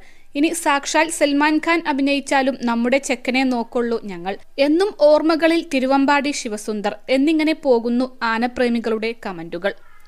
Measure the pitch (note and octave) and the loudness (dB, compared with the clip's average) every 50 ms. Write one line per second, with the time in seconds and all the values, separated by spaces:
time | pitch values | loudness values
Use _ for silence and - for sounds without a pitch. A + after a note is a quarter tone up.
0 | - - - - - - - C#4+ D4 E4 E4 - - D#4 C#4 C#4 C#4 - - D#4 | -8 -20 -20 -20 -20 -8 -2 0 0 0 0 -2 0 0 0 0 -2 0 0 0
1 | E4 D#4+ - - D#4 C#4+ C#4 C#4+ D4 D#4 D4+ D4+ - E4 E4+ E4 - D4+ C#4+ C4+ | 0 0 0 0 0 2 2 2 2 2 2 2 2 0 0 0 0 -2 -2 0
2 | C#4 C#4+ C#4 C#4 C#4 - D4 C4+ C4 C4+ B3+ - A#3 A#3+ A#3 A#3 A#3 B3 C4+ C#4 | 0 0 0 -2 -2 0 0 2 2 0 -2 -2 -2 -2 0 0 0 2 0 0
3 | - - B3 B3 - B3+ A#3+ C4 C4+ B3+ B3+ A#3 A#3 - - B3 A#3+ A#3 A#3 - | 0 -2 -6 -4 -2 -2 0 0 0 0 0 -2 -4 -4 -4 -4 -2 -2 -2 -4
4 | - G3+ F#3 E3+ F3 F#3+ G#3 - - - - C#4 C#4 D4 D#4 F4 G4 G#4 - - | -6 -8 -12 -8 -6 -6 -8 -8 -10 -12 -2 0 2 2 4 2 2 0 0 4
5 | D4 D4 D4+ D4+ D4 D#4+ E4 D4 E4 D#4+ E4 E4+ D#4+ - C#4+ C4 B3+ C4 C#4 C#4 | 6 6 6 6 4 2 2 2 2 2 2 2 0 0 -2 0 2 2 2 2
6 | C#4 C#4+ C#4+ C#4+ C4 D4 C#4+ - - A#3 G#3 G#3+ - A3+ G#3+ G#3 G3+ G#3 - - | 4 4 2 2 2 -2 -4 -6 -6 -8 -8 -8 -6 -6 -6 -4 -4 -4 -6 -6
7 | - - C4 C4+ C#4 D#4+ D#4+ D#4 D#4 D#4 D#4 D#4 - C#4 A#3+ A#3 A3+ A#3+ A#3+ B3 | -4 -2 0 2 2 2 2 2 2 0 0 0 2 2 2 2 2 0 0 0
8 | B3+ B3+ - - A#3+ A3+ A3+ A3+ A#3+ A#3+ A#3+ - B3 A#3+ A#3 A#3 G#3+ A3+ A3 A3 | -2 -4 -4 -6 -4 -2 -2 0 -2 -4 0 0 0 0 0 -2 -2 -2 -4 -2
9 | A3+ A3+ A#3 - - G#3 F3+ E3 E3 E3+ E3+ F3 F#3+ G3+ - - - - - - | -4 -6 -6 -6 -10 -10 -10 -10 -10 -10 -10 -4 -4 -4 -6 -6 -16 -20 -20 -20
10 | - | -20